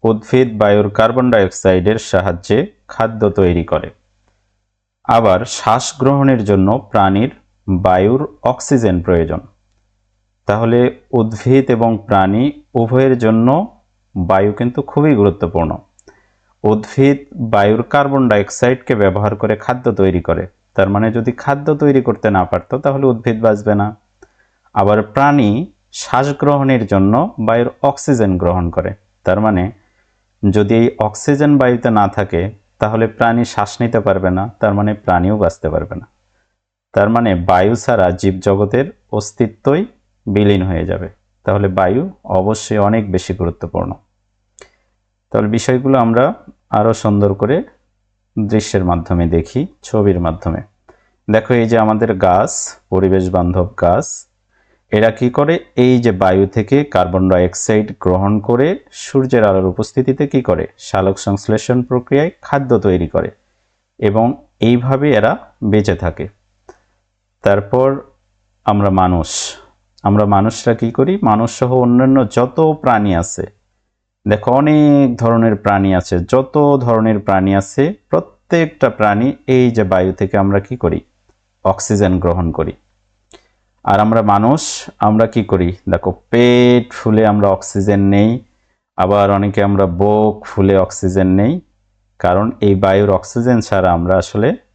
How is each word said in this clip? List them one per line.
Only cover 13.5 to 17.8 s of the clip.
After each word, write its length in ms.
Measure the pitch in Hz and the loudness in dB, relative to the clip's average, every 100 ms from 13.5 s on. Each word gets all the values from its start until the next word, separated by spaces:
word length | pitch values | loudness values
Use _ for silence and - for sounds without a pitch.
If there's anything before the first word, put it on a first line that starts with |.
| 147 220 _ _ _ _ 98 | 2 -2 _ _ _ _ -8
বায়ু 360 | 87 95 101 | 0 2 2
কিন্তু 280 | 101 120 123 | 0 -4 -4
খুবই 340 | 139 - 151 127 | -4 0 2 4
গুরুত্বপূর্ণ। 600 | 101 - 85 87 80 80 _ _ - _ _ _ _ _ | 2 0 -4 -2 -4 -6 _ _ -20 _ _ _ _ _
উদ্ভিদ 540 | 107 107 107 - 135 139 - - | -2 -2 -2 0 2 2 -6 -10
বায়ুর 480 | 113 107 101 110 | -2 2 2 0